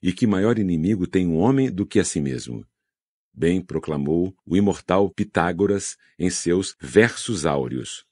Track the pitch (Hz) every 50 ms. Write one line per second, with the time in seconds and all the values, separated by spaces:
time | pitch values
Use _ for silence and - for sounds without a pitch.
0 | - 85 87 - - 113 101 95 98 110 120 110 104 92 87 80 78 92 110 98
1 | 87 85 - 95 92 87 82 80 90 117 135 135 131 123 107 90 101 - - 107
2 | 92 - - - 73 67 65 62 57 60 60 55 52 _ _ _ _ _ _ _
3 | _ _ _ _ _ _ _ - - 82 90 95 90 _ - 80 - - 78 73
4 | 69 71 78 85 87 95 98 _ _ - 78 92 101 98 92 - - - 92 95
5 | 101 95 - - 104 - _ - 82 87 87 85 98 98 101 98 - - - _
6 | _ _ _ _ 85 92 87 - - 85 85 92 98 - - _ - 67 64 98
7 | 110 120 - - - - 117 87 73 82 71 71 65 60 60 64 58 - - -
8 | - _